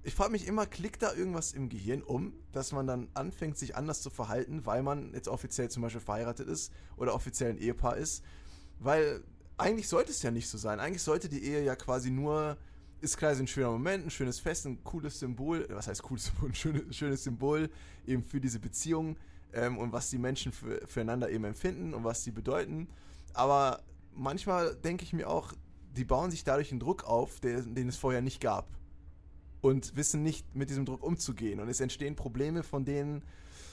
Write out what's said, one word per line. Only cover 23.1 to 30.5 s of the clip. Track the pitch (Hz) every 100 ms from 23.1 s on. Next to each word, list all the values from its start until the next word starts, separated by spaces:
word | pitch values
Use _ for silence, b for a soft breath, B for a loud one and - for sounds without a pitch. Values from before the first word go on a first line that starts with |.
| B B
Aber | - 135 139 135 127 - - -
manchmal | - 131 180 202 180 170 -
denke | 160 180
ich | 170
mir | 165 -
auch, | 160 - - - - -
die | 123
bauen | 123 131 180
sich | 165
dadurch | - 139 147
einen | 127
Druck | 127 190
auf, | - 117 - -
der, | 127 120
den | 117 120 123
es | 123
vorher | 131 123
nicht | 131 -
gab. | 120 98 - - - - - - - - - -
Und | 135 135 - -
wissen | 147 156
nicht, | 156 156 -